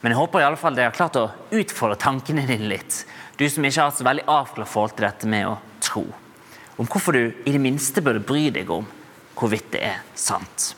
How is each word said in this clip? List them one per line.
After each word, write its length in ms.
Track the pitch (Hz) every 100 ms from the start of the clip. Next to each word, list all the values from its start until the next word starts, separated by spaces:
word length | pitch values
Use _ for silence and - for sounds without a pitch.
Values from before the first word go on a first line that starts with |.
Men 100 | 120
jeg 80 | 120
håper 220 | 165 190
i 40 | 143
alle 120 | 156
fall 160 | 165 127
det 100 | 123
har 100 | -
klart 200 | 170 131
å 140 | 107 - -
utfordre 440 | 220 196 - 113 101
tankene 440 | 143 131 120 156 127
dine 200 | 113 107
litt, 360 | 98 - - - - - -
du 80 | 143
som 160 | 147
ikke 160 | 139 135
har 100 | 147
hatt 100 | 139
så 60 | 127
veldig 200 | 143 -
avklart 400 | 151 131 - 107
forhold 260 | 107 107 -
til 100 | 104
dette 240 | - 110
med 160 | 107 98
å 60 | 107 - -
tro, 220 | - 107 - - - - - - - -
om 120 | 117
hvorfor 260 | 202 180 135
du 60 | 117 - -
i 80 |
det 80 | 139
minste 400 | 131 143 - -
burde 180 | 147 110
bry 240 | 104 143 151
deg 160 | - 90
om 160 | 82 107 - - - - -
hvorvidt 340 | 117 107 -
det 100 | - 110
er 140 | 95 - -
sant. 560 | - 95 98 - -